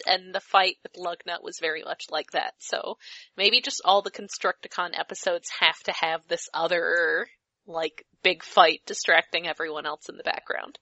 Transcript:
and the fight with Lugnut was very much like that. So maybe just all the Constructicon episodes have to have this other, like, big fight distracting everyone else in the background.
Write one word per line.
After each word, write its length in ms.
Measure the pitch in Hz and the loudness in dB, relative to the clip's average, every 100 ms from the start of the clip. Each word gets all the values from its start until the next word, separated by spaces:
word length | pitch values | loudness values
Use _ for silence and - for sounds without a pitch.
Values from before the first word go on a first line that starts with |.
| - | 0
and 260 | 185 185 | 0 0
the 60 | 185 | -10
fight 380 | - 196 185 - | 2 4 4 0
with 120 | - | -10
Lugnut 500 | - 180 175 - 170 | -10 -8 -8 -8 -8
was 160 | - - | -8 -4
very 240 | 165 160 | -4 -4
much 220 | - 160 - | -6 -8 -6
like 220 | 156 - | -6 -4
that. 240 | 170 - - | -2 -4 -6
So 400 | - - - 220 - - - - | -6 -4 -4 -8 -12 -20 -12 0
maybe 240 | 196 160 | 2 2
just 220 | 139 - 175 | -2 -2 4
all 160 | 202 | 4
the 80 | 196 | 2
Constructicon 880 | - 202 - 190 - - - 175 - | -8 -12 -4 -4 -4 -6 -6 -4 -4
episodes 480 | - - - 175 - - | -6 -4 -2 -2 -4 2
have 180 | 170 - | 2 2
to 100 | - | -4
have 280 | 180 165 165 - | -2 -2 -2 -4
this 220 | 170 - 156 | -6 -4 -2
other, 720 | 165 175 170 170 165 160 233 _ _ _ - | 0 0 2 2 2 0 -4 _ _ _ -10
like, 360 | 165 160 - - _ | -4 -4 -6 -20 _
big 200 | 190 175 | 0 0
fight 380 | - - 165 165 - | 2 8 8 6 -4
distracting 600 | 202 - 165 - 165 170 | -4 2 4 4 -2 -4
everyone 380 | 156 165 151 151 | -6 -6 -6 -6
else 240 | 151 - | -8 -12
in 80 | - | -8
the 60 | |
background. 560 | - - - - - - | -4 -4 -4 -8 -8 -14